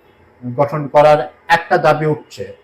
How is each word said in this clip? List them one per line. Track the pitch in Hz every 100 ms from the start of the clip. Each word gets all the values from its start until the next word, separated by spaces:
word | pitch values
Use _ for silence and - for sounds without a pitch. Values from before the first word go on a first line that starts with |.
| _ _ _ _ 123 123
গঠন | 143 151 139
করার | 151 151 151 151 _ -
একটা | 175 - 156
দাবি | 156 147 156
উঠছে | 147 - - 95 -